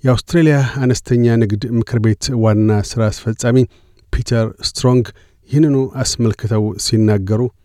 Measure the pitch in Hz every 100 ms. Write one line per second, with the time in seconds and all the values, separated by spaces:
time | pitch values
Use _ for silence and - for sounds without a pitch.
0 | 135 120 - 170 160 143 131 139 127 131
1 | - 120 120 117 107 104 120 117 113 117
2 | 110 107 - 123 110 107 107 104 101 -
3 | 110 - - 110 120 127 120 _ _ _
4 | _ - - 117 110 - - - 127 127
5 | 113 - _ _ _ 143 156 139 131 131
6 | 127 - 113 104 104 110 107 98 - 113
7 | 107 104 95 110 123 _